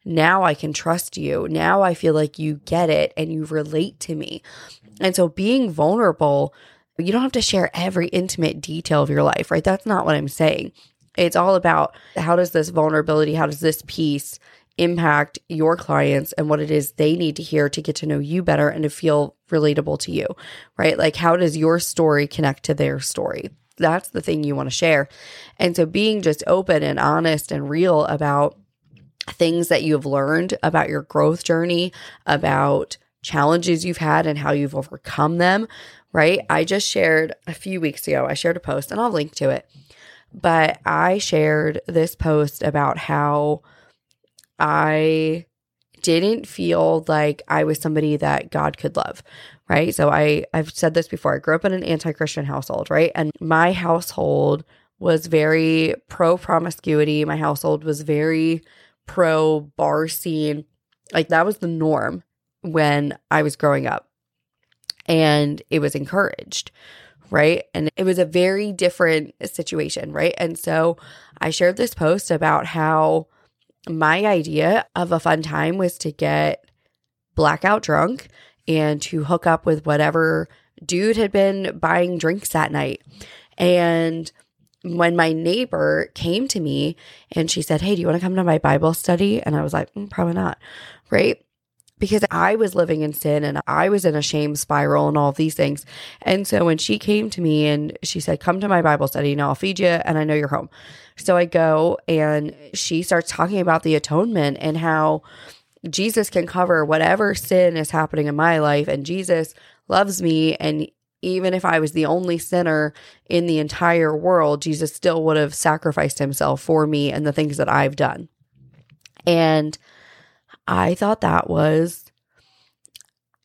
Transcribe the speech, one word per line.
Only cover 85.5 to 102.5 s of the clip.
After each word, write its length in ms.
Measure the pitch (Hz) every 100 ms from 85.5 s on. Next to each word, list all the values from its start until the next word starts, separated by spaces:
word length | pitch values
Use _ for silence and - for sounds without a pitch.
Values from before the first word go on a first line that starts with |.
| 202 247 165 151 156 170 -
came 340 | 170 185 269
to 100 | 220
me 380 | 156 139 147 165 - - _
and 180 | - 160
she 120 | 175
said, 200 | 151 151
"Hey, 140 | 180 202
do 60 |
you 60 | 170
wanna 120 | 170
come 160 | 185 190
to 80 |
my 140 | 175 160
Bible 360 | 147 147 160
study?" 480 | 165 - 175 202 220
And 140 | - 151
I 80 |
was 80 | 151
like, 220 | 165 -
"Mm, 160 | - 202
probably 240 | - 170
not," 240 | 170 180 - - - - - _
right? 320 | 208 202 - _ _ _ _ _ -
Because 240 | 202 208 214
I 260 | 170 175 220
was 200 | 214 185
living 260 | 170 156
in 100 | 151
sin 320 | 147 151 147
and 160 | 147 147 -
I 240 | 147 180
was 160 | 208 180
in 100 | 151
a 60 |
shame 340 | 147 151 147 147
spiral 520 | - 147 147 147 147
and 100 | 151
all 120 | 143
of 60 | 139
these 200 | 160 -
things. 280 | 143 143 - - - -
And 260 | - 190 196
so 160 | 208
when 140 | 170 160
she 220 | - 214
came 320 | - 208 214
to 100 | 196
me 260 | 165 151 151
and 300 | 147 151 -
she 160 | - 170
said, 200 | 151 156
"Come 200 | - 185
to 80 | 202
my 140 | 180
Bible 260 | 165 147 143
study 240 | 143 147
and 100 | 143
I'll 140 | 143 139
feed 240 | 190 185
you 80 | 185
and 300 | 170 - 156
I 60 |
know 120 | 156 151
you're 120 | 143
home." 220 | 139 - - - - - -
So 180 | - 180
I 100 | 175
go 520 | 170 160 156 165 - -
and 480 | 165 151 151 151